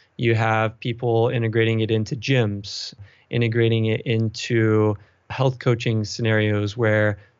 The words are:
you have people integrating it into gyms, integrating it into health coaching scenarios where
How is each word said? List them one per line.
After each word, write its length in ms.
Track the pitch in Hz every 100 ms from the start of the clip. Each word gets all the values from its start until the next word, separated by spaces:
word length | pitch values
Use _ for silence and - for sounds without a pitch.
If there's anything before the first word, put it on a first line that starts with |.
| _ -
you 180 | 117
have 460 | 110 113 110 110 -
people 480 | 127 117 123 113 117
integrating 520 | 123 113 113 113 113
it 100 | 107
into 260 | 110 107 107
gyms, 800 | 117 131 107 101 101 - - - - - -
integrating 560 | 123 117 117 113 113 110
it 140 | 110 -
into 920 | 113 113 - - 117 110 107 107 104 - _ -
health 280 | - 135 127
coaching 460 | 131 120 120 110
scenarios 760 | 101 - 117 110 107 104 104 110
where 400 | 110 107 107 101 - _